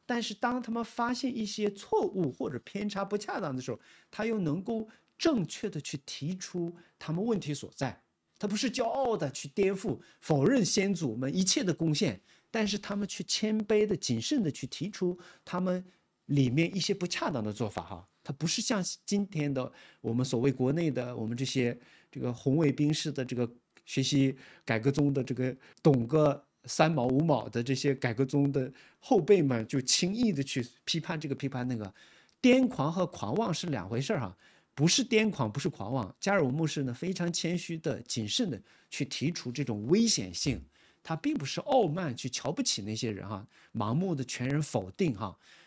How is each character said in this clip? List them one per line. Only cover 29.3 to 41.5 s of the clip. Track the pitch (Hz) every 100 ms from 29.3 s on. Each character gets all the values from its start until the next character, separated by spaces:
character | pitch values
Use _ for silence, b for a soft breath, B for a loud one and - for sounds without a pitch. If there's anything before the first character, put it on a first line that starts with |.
| 190
们， | 139 117 101
就 | 139
轻 | 123 - 180
易 | 226 226
的 | 143
去 | 135 127 120 -
批 | - 165
判 | - 160
这 | 151
个 |
批 | 127 139
判 | 131 127
那 | 117
个。 | 98 b b b b _
癫 | 247 262 254
狂 | - 147
和 | 180 175
狂 | - 101 175
妄 | 226
是 | 151 175
两 | 120 92
回 | 117
事 | 139
儿 | 170
哈， | 95 b b b b
不 | - 165
是 | -
癫 | 226 214 220
狂， | - 107
不 | 139
是 | -
狂 | - 104
妄。 | 131 95 -
加 | 196
尔 | 202
文 | 131
牧 | 151
师 | 156 151
呢， | 131
非 | 120 180
常 | 185 170
谦 | 165 165 175
虚 | - 165
的、 | 151 110
谨 | - 117 104
慎 | - 202
的 | 101 b b b
去 | -
提 | 147 - 139
出 | 170 127
这 | 127
种 | 123 104 117
危 | 208 233
险 | - 90
性， | 92 147 101 - b b b
他 | - 160
并 | 294
不 | 247
是 | 135